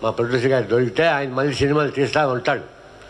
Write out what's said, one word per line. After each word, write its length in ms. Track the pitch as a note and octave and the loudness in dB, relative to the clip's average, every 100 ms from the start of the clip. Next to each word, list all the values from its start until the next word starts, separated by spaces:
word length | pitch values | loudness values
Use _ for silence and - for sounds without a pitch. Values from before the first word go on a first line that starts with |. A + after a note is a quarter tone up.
మా 80 | A2 | -4
producer 360 | A2 A#2+ B2+ C3 | -2 0 0 2
గారు 200 | C3 G#2 | 0 2
దొరికితే 400 | A#2+ B2 - E3 | 0 2 2 2
ఆయన 240 | C#3+ C3+ | 2 -2
మళ్ళీ 240 | B2+ C#3+ | -2 -2
సినిమాలు 360 | A2+ C#3 D3+ C#3+ | 0 0 2 0
తీస్తూ 380 | C3+ B2+ D3 C#3+ | -2 0 0 0
ఉంటాడు 340 | B2 D3 B2+ - - - - | 0 -2 -4 -6 -18 -20 -20